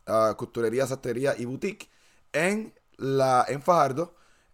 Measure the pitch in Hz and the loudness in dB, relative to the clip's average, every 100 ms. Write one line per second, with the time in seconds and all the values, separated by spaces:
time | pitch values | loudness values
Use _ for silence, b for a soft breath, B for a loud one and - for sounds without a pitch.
0 | - 110 110 104 117 117 113 123 131 131 | -2 2 2 0 -8 -4 -2 0 -2 -4
1 | 131 117 139 113 120 135 202 214 - b | -6 -4 -2 -4 -6 -6 -8 -8 -16 b
2 | b b _ 143 175 214 220 - _ - | b b _ -2 0 -2 -6 -16 _ -8
3 | 131 135 131 127 - 139 160 170 139 131 | -4 0 4 4 2 0 2 4 4 0
4 | 170 b b b b | -6 b b b b